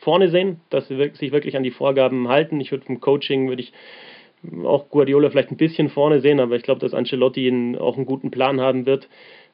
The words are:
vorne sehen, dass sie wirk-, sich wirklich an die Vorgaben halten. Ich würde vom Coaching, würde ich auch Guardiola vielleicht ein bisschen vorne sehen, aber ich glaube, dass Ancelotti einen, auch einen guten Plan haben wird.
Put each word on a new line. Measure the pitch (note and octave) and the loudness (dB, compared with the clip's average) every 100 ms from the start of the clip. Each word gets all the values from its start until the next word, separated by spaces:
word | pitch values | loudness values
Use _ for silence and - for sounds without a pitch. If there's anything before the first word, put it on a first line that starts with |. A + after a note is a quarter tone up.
vorne | D#3 F3 F#3 | 0 2 4
sehen, | F3+ G3 E3 - | 2 -2 -6 -4
dass | C#3+ C3+ | -4 -4
sie | C3+ | -4
wirk-, | D3 - | -4 -4
sich | C#3+ | -4
wirklich | D3 C#3+ C3+ | -2 -2 -4
an | |
die | B2+ | -6
Vorgaben | - C#3 C3+ C3 B2+ A#2+ | -2 0 2 2 0 2
halten. | C#3+ D#3+ D3+ | 2 2 -4
Ich | C3 | -4
würde | C3+ | -8
vom | - B2 | -6 -4
Coaching, | C#3 C#3 C#3 C3+ C3 | 0 0 0 -2 -2
würde | B2+ | -4
ich | - - - - - - _ _ E3 D#3+ | -10 -16 -20 -20 -20 -20 _ _ -16 -6
auch | - C#3 - | 0 0 2
Guardiola | C#3+ C3+ C#3+ D3 | 0 4 4 4
vielleicht | C3+ B2+ | 2 -2
ein | B2+ | 0
bisschen | D#3+ D#3+ C#3+ | -2 0 -4
vorne | C#3+ D3 D3 | 0 2 4
sehen, | C#3 C#3+ | 4 2
aber | A#2+ A#2+ | 2 -2
ich | |
glaube, | B2+ C3 | -2 -2
dass | B2+ | -2
Ancelotti | - A#2+ C3 C3 C3+ B2+ | -4 -4 0 0 2 0
einen, | B2 A#2+ - | 0 -2 -2
auch | B2+ C3 | -4 -2
einen | C3+ | -4
guten | C3+ - | -4 -6
Plan | B2+ C3+ C3+ | -2 0 2
haben | C3 B2+ B2+ | 0 0 0
wird. | C3+ - _ - - _ | -2 -4 _ -20 -20 _